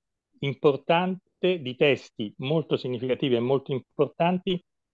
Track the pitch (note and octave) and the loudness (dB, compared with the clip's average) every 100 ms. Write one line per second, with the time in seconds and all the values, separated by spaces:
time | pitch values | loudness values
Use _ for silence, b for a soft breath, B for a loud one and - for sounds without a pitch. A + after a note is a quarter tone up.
0 | _ _ _ _ C#3 B2+ D#3 C3+ - E3+ | _ _ _ _ -6 0 2 2 2 0
1 | F#3 F#3 - _ F#3 F3+ B2+ B2 D3+ B2 | 0 -4 -10 _ -2 0 -4 2 2 2
2 | - - G#2 - C3 D#3+ C#3+ C#3 C3 B2 | -2 -10 -10 -8 -2 -2 0 -2 -2 -4
3 | B2+ A#2+ C#3+ A#2+ A#2+ C3+ - C3 - - | -2 -2 2 0 2 0 -2 -6 -6 -2
4 | C#3 - E3+ F3+ G3 F3+ - _ _ | -2 0 0 0 -2 -6 -8 _ _